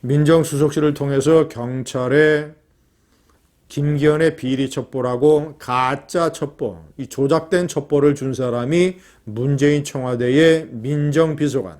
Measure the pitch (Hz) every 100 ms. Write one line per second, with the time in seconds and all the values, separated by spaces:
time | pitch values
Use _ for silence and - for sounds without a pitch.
0 | 123 147 151 165 156 143 147 147 151 147
1 | 143 139 135 160 156 120 120 127 123 131
2 | 127 143 156 151 151 156 _ _ _ _
3 | _ _ _ _ _ _ _ - 147 147
4 | 151 151 160 156 127 131 135 135 120 131
5 | 123 123 147 151 156 143 - 127 127 143
6 | - 180 165 - 143 - 123 87 78 -
7 | 131 - 139 160 160 180 175 - 143 147
8 | 147 143 131 127 127 120 123 165 180 185
9 | _ _ - 107 131 139 143 147 147 139
10 | 127 123 123 135 165 160 160 117 117 147
11 | 147 147 160 151 147 131 95 78